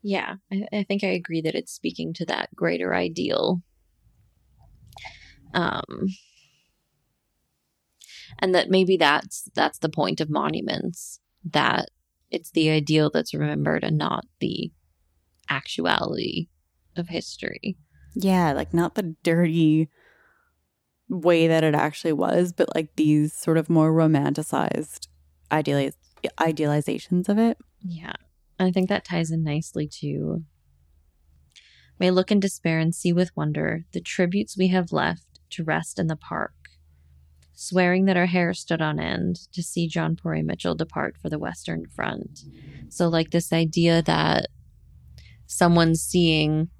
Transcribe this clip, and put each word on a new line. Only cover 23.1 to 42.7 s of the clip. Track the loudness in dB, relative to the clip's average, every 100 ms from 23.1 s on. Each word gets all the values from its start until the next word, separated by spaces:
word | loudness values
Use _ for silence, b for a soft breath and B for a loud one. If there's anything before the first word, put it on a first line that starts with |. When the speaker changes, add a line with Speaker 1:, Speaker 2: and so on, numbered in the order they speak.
| 4 2
Speaker 2:
sort | -2 0 0
of | 4
more | 4 4
romanticized | 4 4 4 2 -2 -2 -2 0 -2 -6 -12 -18 _ _ _ _
idealiz-, | -2 2 0 0 -4 _ _ -8 0
idealizations | 0 2 2 2 0 -6 0 -2 2
of | 2
it. | 2 0 -10 _
Speaker 1:
Yeah. | -12 -12 -12 -14 _ _ _ _
I | 0
think | 2 0
that | 0
ties | -2 -4 -2
in | -2
nicely | -2 -2 -4 -6 -8 -6
to, | -8 -4 -4 -6 -8 _ _ _ _ _ _ _ _ _ _ -20 b b b _
"May | 2
look | 4 4
in | 2
despair | 2 -2 -2 0
and | 0
see | 0 0
with | 2 0 -2
wonder | -4 -2 -2 -4 -6
the | -10
tributes | -8 -2 0 0 -4 0
we | 2
have | 2 0
left | 0 0 -4 _ _ _
to | -8
rest | -2 -2 -2 -4
in | -2
the | -4
park, | -6 -6 -6 _ -20 _ _ _ _ -20 _ _ _
swearing | -16 -2 2 4 4 4
that | 4
our | 4
hair | 2 0
stood | -2 -4 -2
on | 0 -2
end | -2 -2 -2 -4 -8
to | -10
see | -6 -4 -2
John | -2 -2 -2
Pory | -2 -2
Mitchell | -2 -4 -4
depart | -2 -4 -4 -6 -6
for | -6
the | -6
Western | -6 -8 -8 -8 -8
Front." | -6 -6 -6 -12 -16 -20 B B